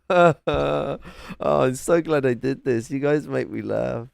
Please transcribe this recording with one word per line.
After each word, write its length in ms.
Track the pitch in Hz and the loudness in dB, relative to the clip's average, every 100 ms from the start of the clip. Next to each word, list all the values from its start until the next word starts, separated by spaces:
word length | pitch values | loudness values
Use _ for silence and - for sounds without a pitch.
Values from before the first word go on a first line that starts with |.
| - | 0
Oh, 880 | 180 175 151 - 147 143 147 143 143 - - - - | 6 6 4 0 -2 0 -2 -4 -8 -12 -20 -18 -6
I'm 340 | - 147 131 127 | 0 2 2 0
so 260 | - 170 | 0 0
glad 240 | 160 156 135 | 2 2 2
I 80 | |
did 300 | 120 131 135 | 0 -2 -4
this. 260 | - 117 117 | -2 -2 -2
You 100 | 139 | -4
guys 280 | 143 151 135 | 0 0 0
make 220 | 135 120 | -4 -6
me 120 | 110 | -6
laugh. 460 | 104 107 123 123 120 | -4 -2 -2 -4 -10